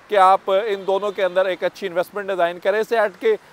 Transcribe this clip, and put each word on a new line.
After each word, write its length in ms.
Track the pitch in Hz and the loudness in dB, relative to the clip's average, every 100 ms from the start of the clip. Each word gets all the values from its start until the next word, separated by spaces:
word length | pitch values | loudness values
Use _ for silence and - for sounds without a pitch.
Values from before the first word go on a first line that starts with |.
| - | -2
कि 60 | 208 | 4
आप 320 | 185 190 - | 6 4 2
इन 340 | 190 226 202 185 | -2 -2 -4 -2
दोनों 240 | 190 208 | -2 -2
के 100 | 196 | -2
अंदर 240 | 185 180 190 | -2 0 0
एक 160 | 175 | -2
अच्छी 220 | 180 - 196 | -6 -6 -6
investment 420 | 170 170 202 196 | -4 -6 -6 -6
design 300 | 185 170 175 | -2 -2 -2
करें। 220 | 190 208 | -2 -2
इससे 180 | 226 233 | -2 -2
हट 160 | 208 180 | -2 -2
के, 220 | 220 208 - | -2 -2 -6